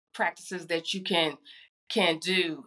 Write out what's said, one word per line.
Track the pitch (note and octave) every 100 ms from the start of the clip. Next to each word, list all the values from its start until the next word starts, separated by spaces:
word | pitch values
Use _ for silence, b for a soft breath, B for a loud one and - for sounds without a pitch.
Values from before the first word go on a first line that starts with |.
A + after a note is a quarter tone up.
| _
practices | - F3+ E3 - F3+ E3
that | E3 E3 G3
you |
can, | F#3+ F3 D#3+ C#3+ B B B _ -
can | A3 F3+ D#3+
do | F3 F#3 E3+ D3